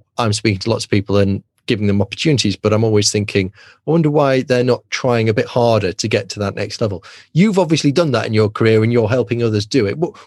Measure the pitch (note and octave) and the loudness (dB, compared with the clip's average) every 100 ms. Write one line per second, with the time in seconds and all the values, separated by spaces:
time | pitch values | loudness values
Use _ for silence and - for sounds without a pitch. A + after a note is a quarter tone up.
0 | _ - A#2 G#2 A2+ F#2+ A2+ A2+ - G#2+ | _ -4 -2 0 -2 -2 -2 -4 -2 -2
1 | F#2+ G2 G2 G2 - _ - A2+ G#2 G2+ | 0 0 0 -2 -8 _ -4 -2 0 0
2 | G2 - E3 C3+ G#2+ F#2 G#2+ G#2+ A2+ G#2+ | -2 -4 -2 0 0 -2 0 0 2 2
3 | G2+ G#2+ G2+ G2+ F#2 - - _ - E3 | 0 -2 -2 -2 -2 -6 -20 _ -2 0
4 | D3+ D3 C#3 C3 B2+ B2 B2 A#2+ - - | 2 2 2 0 0 0 2 -2 -4 -4
5 | C3 A#2+ A2+ A2 A#2 B2+ A#2+ A2 F#2+ E2+ | 0 0 2 0 0 0 2 2 0 -4
6 | G#2+ A2 - - G2+ G#2 G2+ - A2 F#2 | -2 -2 -4 -6 -6 -4 -8 -4 -6 -6
7 | - - - D3+ G#3 G3 E3 D#3+ C#3+ C#3 | -12 -20 -6 0 2 2 2 2 2 2
8 | E3 A#2 A2+ G#2+ G#2+ - A2+ A2 A2 A#2+ | 2 0 0 0 0 2 2 4 2 2
9 | A2 B2+ A#2 A#2+ A#2 G#2+ G#2 C3+ G2 D3 | 2 0 0 0 0 -2 0 0 0 -2
10 | D#3+ - | -6 -8